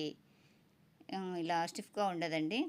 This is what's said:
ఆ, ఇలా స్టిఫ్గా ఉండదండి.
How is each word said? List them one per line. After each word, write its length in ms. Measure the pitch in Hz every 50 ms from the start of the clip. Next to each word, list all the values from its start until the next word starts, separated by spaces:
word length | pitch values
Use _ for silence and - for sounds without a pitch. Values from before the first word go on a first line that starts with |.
| 156 151 - - - _ - - - - - - - _ _ _ _ _ _ - - - 190
ఆ, 20 | 190 190 185 180 170 165
ఇలా 140 | 165 170 165 170 170
స్టిఫ్గా 340 | - - 202 - - 208 202 196 175
ఉండదండి. 460 | 165 170 160 160 156 156 156 208 254 339